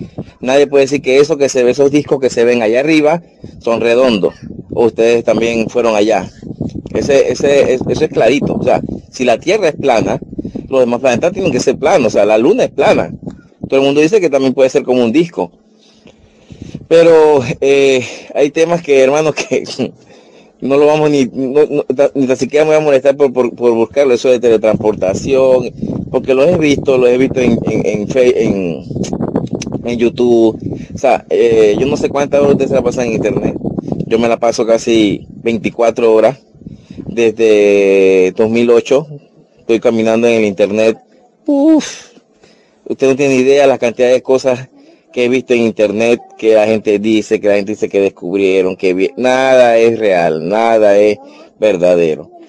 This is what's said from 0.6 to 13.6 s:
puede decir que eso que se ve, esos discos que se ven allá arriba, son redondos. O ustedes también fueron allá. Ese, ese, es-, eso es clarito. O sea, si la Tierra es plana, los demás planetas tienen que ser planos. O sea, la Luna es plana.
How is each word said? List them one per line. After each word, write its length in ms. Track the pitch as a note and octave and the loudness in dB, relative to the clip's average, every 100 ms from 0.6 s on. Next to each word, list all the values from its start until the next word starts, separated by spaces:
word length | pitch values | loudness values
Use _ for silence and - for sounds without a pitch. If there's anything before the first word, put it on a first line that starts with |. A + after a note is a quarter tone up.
| C#3+ | 2
puede 180 | C#3 C3+ | 2 0
decir 160 | C#3 | -2
que 180 | B2+ C3 | 0 2
eso 180 | D3 D3+ | 2 0
que 120 | C#3 | 0
se 140 | C3+ | 0
ve, 80 | B2 | 0
esos 200 | B2+ C#3 | 2 0
discos 280 | D3 C#3+ C#3+ | 0 -2 -2
que 100 | B2+ | -2
se 160 | B2 A#2 | 0 0
ven 160 | A#2+ | 0
allá 180 | G#2+ A#2+ | 0 0
arriba, 420 | D3 D#3 D3 E3+ - _ - - | 0 2 2 0 -6 _ -20 -8
son 220 | - A#2 | -4 -2
redondos. 540 | A#2 A#2+ C3 G#2+ D#2+ - - - - | 0 2 2 0 -2 -4 -14 -18 -8
O 140 | - A#2 | -2 -2
ustedes 380 | A2+ A#2 A#2+ | 0 0 0
también 460 | A#2 G#2+ A#2 A#2 A2 | 0 -2 -2 -2 -4
fueron 260 | B2 A#2 G#2+ | -2 0 0
allá. 340 | G#2+ G2+ F2 - - - - - - | 0 0 -4 -12 -16 -12 -12 -12 -10
Ese, 380 | - - C3+ - | -6 0 2 0
ese, 420 | B2 C#3+ C#3+ - | 0 0 2 2
es-, 80 | B2+ - | -2 -4
eso 180 | B2+ D#3 | -4 -4
es 40 | |
clarito. 460 | D#3+ A#2 C#3 - - | 0 0 0 -2 -2
O 80 | |
sea, 180 | B2+ G2+ - - - | -2 -2 -2 -12 -14
si 140 | - B2 | -6 -2
la 120 | A2+ | -2
Tierra 300 | D#3+ G#3+ E3+ | -2 -2 -2
es 80 | - | -2
plana, 440 | C3+ A2+ F#2+ A#2+ - - - - - | 0 0 0 -4 -8 -12 -12 -12 -4
los 100 | C3 | 0
demás 220 | A#2+ A#2+ | 0 0
planetas 320 | C3 A#2+ E3 | 0 0 -2
tienen 180 | F#3 F#3 | -2 -4
que 80 | B2 | -2
ser 180 | - A#2 | -2 -2
planos. 300 | D3 F#3 A2+ | 0 0 0
O 40 | |
sea, 140 | A#2 G#2 | 0 2
la 120 | A2 | 2
Luna 260 | C3 B3 | 2 2
es 80 | E3 | -2
plana. 420 | - E3+ D3+ E2+ - - - - _ | -2 0 0 -2 -10 -14 -16 -20 _